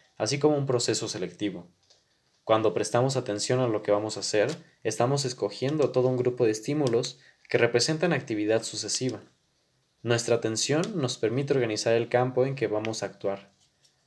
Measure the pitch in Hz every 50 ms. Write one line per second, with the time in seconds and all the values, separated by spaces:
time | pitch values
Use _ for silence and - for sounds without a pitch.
0 | _ _ _ - 110 110 139 139 139 151 151 143 139 135 123 120 - - 113 -
1 | 113 104 - 98 92 85 - - 104 104 90 87 85 - _ _ _ _ _ _
2 | _ _ _ _ _ _ _ _ _ - 110 110 110 107 - 110 104 - - 120
3 | 127 131 135 131 123 - 104 104 - - 127 127 127 120 107 101 - - 101 104
4 | 107 107 104 101 98 - - 107 104 131 165 - - _ _ _ _ 113 110 -
5 | 120 131 143 139 139 127 - - 101 98 - - 127 135 151 156 139 - - 127
6 | 123 131 127 123 123 123 123 - 123 110 107 - - - 147 151 143 127 117 117
7 | 131 - - - _ - _ _ _ - - 127 120 120 - 120 - - 156 156
8 | 185 175 160 131 123 - 113 104 107 104 110 110 113 - - 107 110 101 - -
9 | 127 127 110 101 - - _ _ _ _ _ _ _ _ _ _ _ _ _ _
10 | - 117 120 117 - - 120 117 - 110 110 110 - - 139 156 180 - 214 175
11 | 135 123 - - - 104 113 135 143 143 143 135 120 110 107 107 - 120 113 117
12 | 117 117 - 123 127 131 127 127 127 139 135 135 117 101 104 107 107 113 107 -
13 | 101 95 - - - 98 98 98 - - _ _ _ _ _ _ _ _ _ _
14 | _